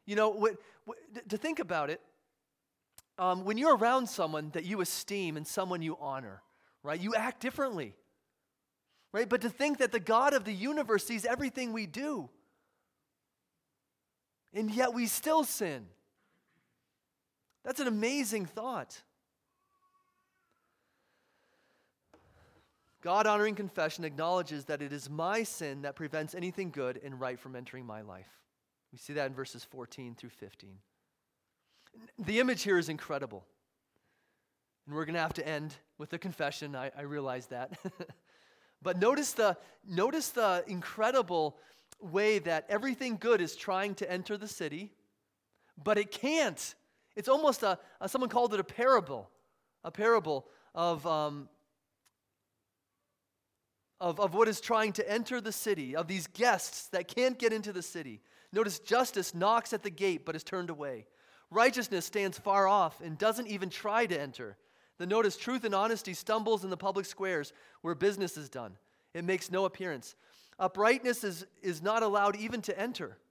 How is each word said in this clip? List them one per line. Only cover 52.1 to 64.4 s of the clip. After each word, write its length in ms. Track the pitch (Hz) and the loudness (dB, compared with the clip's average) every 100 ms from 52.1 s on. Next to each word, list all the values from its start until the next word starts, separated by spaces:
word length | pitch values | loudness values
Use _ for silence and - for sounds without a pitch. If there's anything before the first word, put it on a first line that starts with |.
| _ _ _ _ _ _ _ _ _ _ _ _ _ _ _ _ _ _ - | _ _ _ _ _ _ _ _ _ _ _ _ _ _ _ _ _ _ -4
of, 180 | 175 165 | -2 2
of 160 | 190 | 4
what 140 | 196 220 | 6 4
is 120 | - | 4
trying 320 | - 220 214 | 2 2 2
to 140 | 202 202 | 0 0
enter 320 | 220 226 247 | -2 -2 -4
the 120 | 220 | -4
city, 420 | - 220 175 127 | -4 -2 -2 -2
of 140 | 151 170 | -4 -2
these 180 | 190 147 | -4 -6
guests 600 | - 240 196 - - - | 2 4 4 0 -10 -4
that 180 | 185 175 | -4 -2
can't 320 | 240 262 254 | 2 2 2
get 140 | 233 | 2
into 200 | 220 208 | 0 -2
the 100 | 180 | -8
city. 380 | - 170 135 107 _ _ _ | -8 -8 -10 -14 _ _ _
Notice 280 | 196 208 165 | 0 0 -2
justice 520 | - 247 254 196 - | 2 4 4 0 -4
knocks 400 | 170 202 233 - | 2 4 4 2
at 120 | 214 | -4
the 60 | 202 | -4
gate 360 | 160 196 156 160 | -2 0 0 -4
but 80 | |
is 80 | 156 | -8
turned 280 | - 185 175 | -6 -6 -6
away. 360 | 147 143 117 - _ _ - _ | -6 -8 -8 -14 _ _ -20 _
Righteousness 540 | 214 254 254 208 180 | 4 6 4 -2 -2
stands 340 | - 208 196 - | -2 -2 -2 -2
far 280 | 202 196 196 | 2 4 6
off 340 | 202 165 - | 6 4 -2
and 160 | 170 156 | -10 0
doesn't 300 | 214 226 220 | 2 2 -4
even 240 | 202 185 | -6 -6
try 360 | - 208 220 220 | -6 0 2 2
to 140 | 160 | 0
enter. 360 | 143 123 | -4 -8